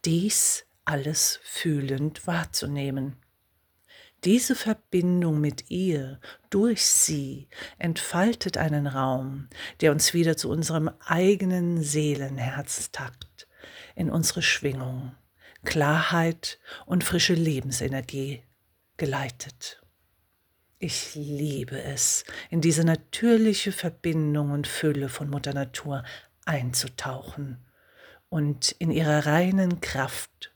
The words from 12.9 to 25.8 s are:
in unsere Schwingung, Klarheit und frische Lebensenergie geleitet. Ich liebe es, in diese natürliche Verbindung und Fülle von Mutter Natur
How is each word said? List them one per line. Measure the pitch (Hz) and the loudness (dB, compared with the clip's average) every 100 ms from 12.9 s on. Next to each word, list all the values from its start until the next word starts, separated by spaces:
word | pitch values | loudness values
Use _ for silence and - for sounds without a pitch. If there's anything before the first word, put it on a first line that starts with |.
| - 131 - - - - _ - - - | -10 -12 -12 -20 -20 -20 _ -20 -20 -16
in | - 165 | -4 0
unsere | 165 160 - | 2 0 0
Schwingung, | - 143 143 131 127 127 127 - _ _ - - | 0 2 0 -2 -6 -6 -10 -14 _ _ -20 -10
Klarheit | - 160 143 160 - 170 165 165 - - - - - | -2 2 4 4 2 2 2 -2 -8 -12 -18 -18 -2
und | 180 | 0
frische | - 180 - | 2 2 2
Lebensenergie | 175 160 135 131 123 123 135 127 139 135 135 _ _ _ _ _ - | 4 2 0 -2 -4 -2 -4 -6 -6 -6 -8 _ _ _ _ _ -6
geleitet. | 147 135 135 - - - - - _ _ _ _ _ _ _ _ _ _ | -4 -2 -6 -10 -16 -14 -16 -16 _ _ _ _ _ _ _ _ _ _
Ich | 165 - - | -6 -6 -8
liebe | 151 143 143 151 135 123 135 | -10 -6 -4 -2 -4 -6 -8
es, | 135 131 - - - - - | -6 -2 0 0 -4 -14 -2
in | 165 | 2
diese | 160 156 | 4 6
natürliche | 165 160 - - 233 226 220 202 202 | 4 4 -2 2 6 8 6 4 -2
Verbindung | 190 170 - 170 160 151 147 147 | -4 -6 -2 -2 2 2 2 0
und | 143 143 | 0 -2
Fülle | - 156 143 135 | 0 0 0 -2
von | - 143 | -6 -6
Mutter | 139 143 | -4 -4
Natur | 139 131 - | -4 -4 -6